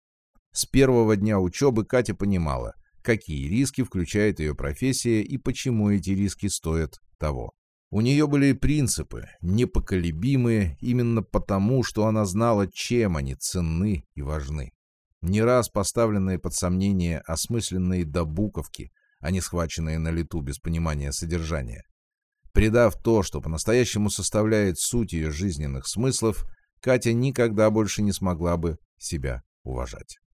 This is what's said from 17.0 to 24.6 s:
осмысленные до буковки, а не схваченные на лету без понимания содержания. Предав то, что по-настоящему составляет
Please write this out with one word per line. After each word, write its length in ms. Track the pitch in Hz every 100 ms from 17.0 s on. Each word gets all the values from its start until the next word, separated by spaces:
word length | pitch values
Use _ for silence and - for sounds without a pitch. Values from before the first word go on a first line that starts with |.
| 85 80
осмысленные 840 | - 82 - 117 - 92 90 90 80
до 200 | 85 78
буковки, 640 | 78 104 - - - - _ _ _
а 120 | 76
не 100 | 92
схваченные 580 | - 87 82 - 80 80
на 100 | 80
лету 320 | 82 80 82
без 180 | 67 69
понимания 520 | 80 82 82 73 69
содержания. 720 | - 82 85 78 78 60 58 - _ _ _ _ _ -
Предав 480 | - 107 120 113 -
то, 200 | 117 110
что 200 | 92 71
по-настоящему 680 | 76 80 - 123 117 104 104
составляет 680 | - 92 107 107 110